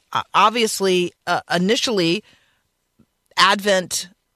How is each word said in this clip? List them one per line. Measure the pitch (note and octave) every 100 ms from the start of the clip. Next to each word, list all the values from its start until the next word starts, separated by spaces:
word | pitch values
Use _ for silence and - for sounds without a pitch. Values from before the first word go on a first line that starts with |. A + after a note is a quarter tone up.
| _
Uh, | A#2+ - E3
obviously, | G#3 A#3 A3 - F#3+ F3+ F3 - -
uh, | D#3+ -
initially, | F3 F#3 C4+ - G3+ E3 G3+ - _ _ _ _ _ _ _ _ _ _ -
Advent | F3+ G3+ G3+ F#3+ F3 - F3+ _ _